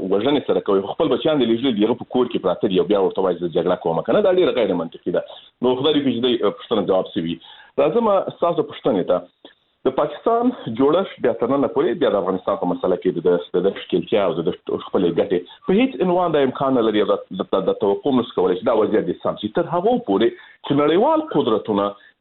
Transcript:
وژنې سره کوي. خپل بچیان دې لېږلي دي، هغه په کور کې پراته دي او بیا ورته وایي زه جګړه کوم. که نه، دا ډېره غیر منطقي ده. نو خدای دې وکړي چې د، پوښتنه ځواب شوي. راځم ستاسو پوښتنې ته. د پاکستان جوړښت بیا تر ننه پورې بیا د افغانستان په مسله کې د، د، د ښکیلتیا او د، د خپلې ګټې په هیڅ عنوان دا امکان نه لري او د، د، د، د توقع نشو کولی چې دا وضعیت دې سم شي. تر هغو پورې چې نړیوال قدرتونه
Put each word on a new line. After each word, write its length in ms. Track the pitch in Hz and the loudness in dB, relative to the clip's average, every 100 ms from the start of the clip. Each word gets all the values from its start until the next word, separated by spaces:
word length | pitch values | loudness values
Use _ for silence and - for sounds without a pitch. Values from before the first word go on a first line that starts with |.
| 92 | 2
وژنې 360 | 98 127 147 - | 0 2 0 0
سره 140 | 95 | -2
کوي. 220 | 104 98 98 - | 2 0 0 -2
خپل 180 | 156 | 0
بچیان 220 | 120 160 151 | 0 0 2
دې 80 | 117 | 2
لېږلي 220 | 117 135 101 | 0 0 0
دي، 100 | 110 | 0
هغه 140 | 120 | 0
په 40 | - 127 | -2 -2
کور 100 | 120 | 0
کې 120 | 95 | 0
پراته 240 | 92 87 104 | -2 -2 0
دي 100 | 92 | 0
او 100 | 85 | 2
بیا 80 | 101 | 2
ورته 160 | 90 95 | 0 0
وایي 180 | 95 85 | -2 -2
زه 60 | 87 | -2
جګړه 280 | 85 87 90 85 | -2 0 -2 -2
کوم. 140 | 82 | -2
که 120 | 95 | 0
نه، 80 | 175 | 2
دا 120 | 196 | 2
ډېره 200 | 180 151 123 | 2 2 0
غیر 160 | 98 | 0
منطقي 360 | 90 82 - 92 | -2 -4 -8 -4
ده. 120 | 87 - - - - | -4 -4 -18 -20 -2
نو 140 | 123 127 | 0 0
خدای 160 | 151 | 0
دې 60 | 147 | 0
وکړي 120 | 135 113 | 0 0
چې 40 | |
د، 60 | 127 120 101 - | 0 0 0 -4
پوښتنه 280 | - 107 95 | -4 -2 0
ځواب 160 | 92 87 | 0 0
شوي. 260 | 98 82 82 - - - - | -4 -6 -6 -12 -20 -8 0
راځم 260 | 147 233 226 190 - - | 2 2 2 0 -2 -2
ستاسو 260 | 170 160 | -2 0
پوښتنې 420 | - - 151 98 - | -4 -4 -2 0 0
ته. 380 | 87 - _ - _ _ _ - | -2 -2 _ -20 _ _ _ -2
د 40 | - | -2
پاکستان 520 | 151 - 233 233 247 247 131 113 | -4 -2 -2 0 0 -2 -8 0
جوړښت 440 | 139 170 190 - | 2 2 -2 -2
بیا 80 | 120 113 | -2 0
تر 100 | 120 | 0
ننه 160 | 139 123 | 0 0
پورې 240 | 135 175 - | 0 -2 0
بیا 100 | 120 | 2
د 80 | 101 | 2
افغانستان 400 | 92 92 - 98 | 0 -2 -2 -2
په 80 | 90 | -2
مسله 240 | 87 92 90 | -2 0 0
کې 80 | 92 82 | 0 0
د، 20 | 87 87 - | 2 0 0
د، 80 | 92 | 0
د 80 | 95 - | 0 -2
ښکیلتیا 480 | - 92 80 107 95 | -4 -4 0 0 0
او 80 | 82 | 0
د، 80 | 85 | -4
د 40 | - - - | -4 -8 -8
خپلې 260 | - - 87 - | -4 0 0 0
ګټې 180 | - 180 - - - | 0 -2 -4 -10 0
په 120 | 196 | 2
هیڅ 140 | 262 - | 2 0
عنوان 320 | 175 180 175 151 | 0 2 2 2
دا 60 | 135 | 0
امکان 300 | - 139 127 | 0 0 2
نه 60 | 110 | 2
لري 120 | 107 | 2
او 40 | 98 | 0
د، 80 | 101 - 95 | -2 -4 -8
د، 100 | - | -2
د، 100 | 98 92 | 0 0
د 100 | 95 | 0
توقع 320 | 101 101 147 131 | 0 0 0 0
نشو 180 | - - | 0 0
کولی 180 | 92 90 | 0 0
چې 100 | 123 | 0
دا 60 | 107 | 2
وضعیت 280 | 101 104 87 | 2 0 0
دې 80 | 80 | -4
سم 180 | 92 - | -6 -6
شي. 80 | 104 - | -4 -4
تر 100 | 165 | -2
هغو 220 | 170 208 240 - | -2 0 0 0
پورې 200 | 98 117 - - - - | 2 2 -2 -20 -16 -2
چې 60 | 143 | 0
نړیوال 420 | 147 170 277 311 311 | 4 4 4 2 0
قدرتونه 540 | 151 123 107 - 101 101 - - - | 0 0 0 0 0 0 -4 -18 -2